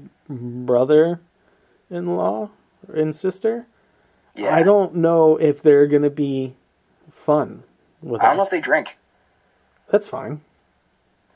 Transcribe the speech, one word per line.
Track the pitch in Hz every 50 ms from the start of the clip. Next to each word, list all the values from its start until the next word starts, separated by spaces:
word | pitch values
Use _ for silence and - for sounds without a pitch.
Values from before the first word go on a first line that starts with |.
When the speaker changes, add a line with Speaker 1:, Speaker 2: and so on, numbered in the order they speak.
| 143 - _ _ _ -
Speaker 1:
brother-in-law | 139 120 120 123 120 123 123 123 123 120 131 139 151 156 165 170 175 170 - _ _ _ _ _ _ _ _ _ _ _ _ _ 180 175 180 175 175 180 180 185 208 220 214 202 - _ _ _ _ _ - - -
and | 156 156 156 151
sister. | - - 190 185 - - 220 233 240 240 - _ _ _ _ _ _ _ _ _ _ _ _ _
Speaker 2:
Yeah. | - - - -
Speaker 1:
I | 165 165
don't | 196 208 202 190 165 170
know | 175 165 165 170 165 160 156 156 -
if | 160 147 143 -
they're | - 156 143 143 147 147
gonna | 147 143 147 143
be | 143 151 143 139 135 135 131 127 127 _ _ _ _ _ _ _ _ _ _ -
fun | _ _ - 151 147 151 139 - - 110 - _ _ _ _ _ _ _
with | 156 143 117 107
Speaker 2:
I | - -
don't | 147 190
know | 196
Speaker 1:
us. | 196
Speaker 2:
if |
they | 190 165
drink. | 147 123 151 156 - - - _ _ _ _ _ _ _ _ _ _ _ _ _ _ _ _ _ _ -
Speaker 1:
That's | - 113 - -
fine. | - 110 110 113 151 147 - _ _ _ _ _ _ _ _ _ _ _ _ _ _ _ _ _ _